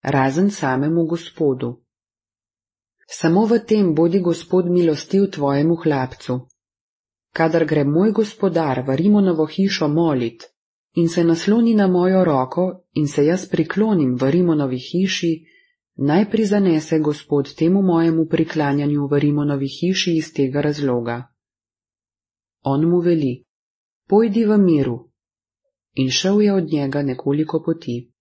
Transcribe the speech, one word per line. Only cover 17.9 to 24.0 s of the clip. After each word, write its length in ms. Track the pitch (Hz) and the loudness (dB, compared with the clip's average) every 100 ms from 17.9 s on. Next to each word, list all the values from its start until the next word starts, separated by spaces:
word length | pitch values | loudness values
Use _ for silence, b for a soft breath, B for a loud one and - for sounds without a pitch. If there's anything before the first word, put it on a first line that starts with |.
| 165 165 160 160 | 2 2 0 0
priklanjanju 800 | 165 160 156 143 143 143 147 143 | 0 -2 -2 -2 0 0 -2 0
v 80 | 143 | 0
Rimonovi 500 | 147 147 147 143 139 | 2 0 -2 -2 -6
hiši 480 | - 175 185 - 160 | -4 -2 -2 0 -2
iz 160 | 151 | -4
tega 280 | - 135 139 | -4 -2 0
razloga.“ 680 | 147 147 139 123 117 120 123 _ _ _ _ _ _ _ _ _ _ _ _ _ | -2 -2 -2 -2 -4 -8 -12 _ _ _ _ _ _ _ _ _ _ _ _ _
On 240 | 135 139 165 | -4 0 2
mu 120 | 175 | 2
veli: 440 | 175 170 139 123 _ _ _ _ _ _ | 2 0 -2 -6 _ _ _ _ _ _